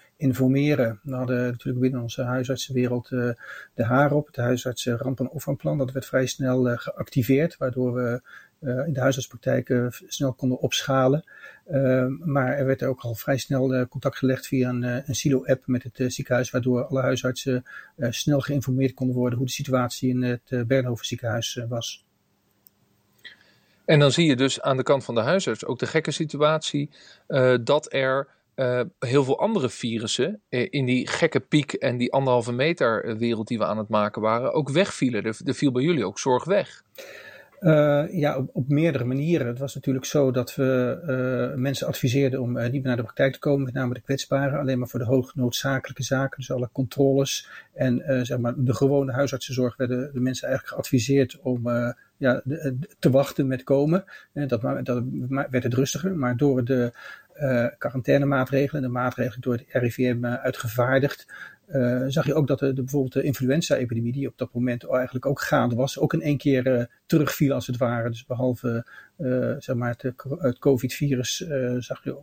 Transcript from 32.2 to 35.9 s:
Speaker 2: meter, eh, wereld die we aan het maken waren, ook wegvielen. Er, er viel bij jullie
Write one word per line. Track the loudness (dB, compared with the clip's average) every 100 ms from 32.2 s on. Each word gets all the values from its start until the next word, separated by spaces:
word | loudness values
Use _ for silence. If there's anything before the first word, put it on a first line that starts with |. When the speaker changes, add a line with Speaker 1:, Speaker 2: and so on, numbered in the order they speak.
| 2 2 2
Speaker 2:
meter, | 0 0 2 2 2 -2
eh, | -2
wereld | 0 -2 -2
die | -2
we | -2
aan | -2
het | 0
maken | 0 0 0
waren, | 0 0 0
ook | 0 0
wegvielen. | 0 0 0 -2 0
Er, | -4 -4 -6
er |
viel | 0 0
bij | 2
jullie | 0